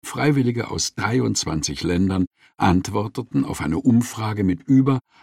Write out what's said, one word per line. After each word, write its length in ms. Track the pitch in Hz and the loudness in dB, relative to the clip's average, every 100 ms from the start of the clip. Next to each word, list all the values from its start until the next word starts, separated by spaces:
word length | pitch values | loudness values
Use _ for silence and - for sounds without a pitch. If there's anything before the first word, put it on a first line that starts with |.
Freiwillige 640 | - 127 139 143 120 117 110 | -14 -2 0 2 0 -2 -6
aus 260 | - - | -4 -6
dreiundzwanzig 880 | - 104 127 120 101 - 78 - - | -4 -2 0 0 -2 -2 -4 -4 -4
Ländern 440 | 87 87 95 95 92 _ _ _ | -2 0 0 0 -2 _ _ _
antworteten 880 | 101 90 95 101 110 - 113 139 | 2 2 0 -4 -4 -6 -4 -4
auf 160 | 135 - | -4 -4
eine 180 | - - | -4 0
Umfrage 640 | - 117 120 - 107 107 | 4 4 2 -4 -6 0
mit 200 | 95 90 | 0 0
über 340 | - 135 135 131 _ _ | 2 4 4 0 _ _